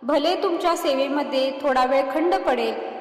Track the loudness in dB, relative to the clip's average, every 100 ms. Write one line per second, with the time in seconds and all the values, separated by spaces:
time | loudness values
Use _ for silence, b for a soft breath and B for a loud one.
0 | 0 0 2 0 0 0 0 0 0 0
1 | 0 -2 -2 0 -2 -2 0 2 4 2
2 | 2 0 2 2 0 0 -2 -4 -8 -10